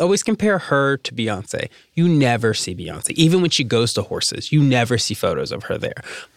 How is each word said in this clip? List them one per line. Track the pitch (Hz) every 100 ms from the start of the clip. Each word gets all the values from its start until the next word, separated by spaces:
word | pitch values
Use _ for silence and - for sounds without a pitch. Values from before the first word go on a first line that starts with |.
always | 175 196
compare | - 214 208 185
her | - 139 139 135
to | -
Beyonce. | 117 110 98 - - - - _
You | - 175
never | 151 127 117 113
see | - -
Beyonce. | 90 80 78 -
Even | - 160 185
when | 170
she | -
goes | 120 117 117
to | -
horses, | - 85 - - -
you | 151
never | 139 123 117 117
see | -
photos | 101 92 76 -
of | -
her | - -
there. | - - - - -